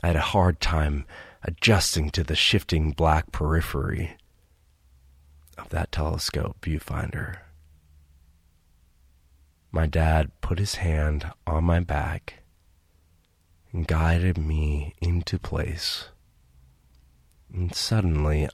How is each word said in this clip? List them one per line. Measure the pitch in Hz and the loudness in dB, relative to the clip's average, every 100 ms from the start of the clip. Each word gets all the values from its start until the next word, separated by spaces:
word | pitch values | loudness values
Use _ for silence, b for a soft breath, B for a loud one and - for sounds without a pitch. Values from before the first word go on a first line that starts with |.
I | 85 | 0
had | 80 | 2
a | |
hard | - 101 90 78 | 2 4 2 2
time | - 82 76 71 - B B B | 0 2 0 -2 -6 B B B
adjusting | - 82 113 101 - 82 78 | -10 0 4 4 2 0 0
to | - | -2
the | 80 78 | -2 0
shifting | - 104 - 80 78 | 2 2 2 0 2
black | 69 80 78 - | 2 4 4 0
periphery | - 76 80 - 69 67 - - - _ _ _ _ _ _ _ _ _ _ _ - - - | -4 0 0 0 -2 -4 -4 -6 -10 _ _ _ _ _ _ _ _ _ _ _ -20 -20 -20
of | - | -8
that | 85 82 | -6 -4
telescope | 82 78 80 - 73 - - | -2 -2 -2 -4 -4 -4 -6
viewfinder. | 85 76 - 64 - - - - - - - _ _ - _ _ _ _ _ _ _ _ _ _ _ _ _ _ _ _ _ | -4 -4 -4 -6 -4 -6 -8 -10 -18 -20 -20 _ _ -20 _ _ _ _ _ _ _ _ _ _ _ _ _ _ _ _ _
My | 82 78 | -2 0
dad | 80 80 80 73 - | 2 4 4 2 -4
put | - 87 | -4 -2
his | 101 - | -2 -2
hand | 87 78 76 76 80 - - | 0 0 0 0 -4 -8 -2
on | 78 | 0
my | 85 85 | 4 2
back | 87 73 - - - - _ _ _ _ _ _ _ _ _ _ _ _ _ | 2 -2 -2 -6 -10 -18 _ _ _ _ _ _ _ _ _ _ _ _ _
and | 90 80 | -6 0
guided | 80 80 85 92 82 | 2 4 4 2 0
me | 78 78 76 73 73 - | 0 0 0 0 -4 -4
into | 85 87 - 87 | 0 0 0 -4
place. | - - - 80 - - - - _ _ _ _ - _ _ _ _ _ _ _ - | -4 -4 -4 -4 -6 -6 -10 -20 _ _ _ _ -20 _ _ _ _ _ _ _ -12
And | 90 87 | -4 -4
suddenly | - - 110 90 76 76 76 71 | -4 0 2 2 2 2 2 0